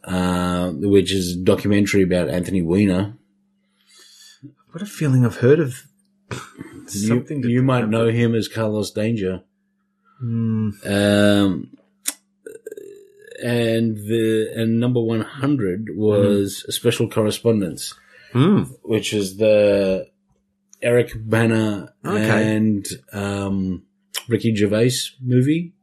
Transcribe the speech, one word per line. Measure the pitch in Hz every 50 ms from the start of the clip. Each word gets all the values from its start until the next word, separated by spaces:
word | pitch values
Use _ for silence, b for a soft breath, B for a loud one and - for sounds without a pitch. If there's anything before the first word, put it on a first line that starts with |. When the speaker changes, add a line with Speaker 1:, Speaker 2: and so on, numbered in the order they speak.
| -
Speaker 1:
uh, | - 90 92 90 90 90 90 90 90 90 90 90 90
which | 82 69 90 101 101 98 90 92 98
is | 98 92 87 90
a | 90 92
documentary | 107 98 92 - 101 104 101 101 98 - 101
about | 95 87 90 90 87 -
Anthony | - 90 87 90 95 95 85
Weiner. | 80 87 98 104 98 90 92 104 107 113 - _ _ _ _ _ _ _ _ _ _ _ b b b b b b b b b b b b b b
Speaker 2:
I've | - _ _ _ _ -
got | 165
a | 208
feeling | 202 - - 160 143 131 127 123
I've | 113 -
heard | - 123 123 147 160
of | 156 131 123 - - _ _ _ _ _ _ _ _ _
Speaker 1:
You, | - - - - - - - - - - -
Speaker 2:
something | - - 101 101 110 117 123 127 - 156 143 123
to | 120
Speaker 1:
you | 120 123
Speaker 2:
do | 131
Speaker 1:
might | 131 127 123
Speaker 2:
with | 117 107
Speaker 1:
know | 110 113 113
Speaker 2:
it. | 113 113
Speaker 1:
him | 117 120 117 117
as | 113 101
Carlos | - - 113 113 107 107 107 101 -
Danger. | - 107 104 110 117 107 95 92 92 - _ _ _ _ _ _ _ _ _ _ _ _ _ _ _ _
Speaker 2:
Hmm. | 127 117 113 113 113 113 110 110 110 107 101 - -
Speaker 1:
Um, | - 101 101 101 101 101 104 104 104 101 101 101 98 90 71 - - - _ _ _ _ _ _ - - _ _ _ _ _ _ - - - _ - - - 50 50 50 - 50 50 _ 50 50 50 - - -
and | 117 120 120 117 113 113 113 117 113 110
the, | 104 101 104 113 113 110 110 110 110 107 - -
and | 113 113 113 113 117
number | 120 123 123 120
one | 113 113 117 110
hundred | 107 - - 135 135 139 147 131 104 92 87 101 113 107 78
was | 95 107 107 104 101 101 104 104 101 98 98 98 -
Speaker 2:
Mm-hmm. | - -
Speaker 1:
a |
special | - - - 123 120 - 120 107
correspondence, | - 113 110 107 104 - - 117 113 107 98 82 71 - - - - b b b b b b b
Speaker 2:
Hmm. | - 120 143 185 214 160 175 127 123 - _
Speaker 1:
which | - 113 107 98 - 110
is | 107 101 95 95
the | 98 110 107 107 104 104 101 101 101 98 95 95 95 - _ _ _ _ _ _ _ _ _ _ _ _ _ _ _
Eric | - 120 120 123 120 - -
Bana | 113 110 110 110 113 117 113 113 110 110 107 104 98 - - _ _ -
Speaker 2:
Okay. | 143 190 147 107 113 107 107 107 107 110
Speaker 1:
and, | 107 107 107 107 101 101 - - - _ _ -
um, | 98 98 101 101 101 98 98 98 98 95 92 90 90 _ _ _ _ _ _ _ - -
Ricky | - 113 101 - 117 110
Gervais | 101 104 104 107 107 117 127 127 - - - _ _
movie | 127 123 123 127 127 143 156 165 175 170 _ _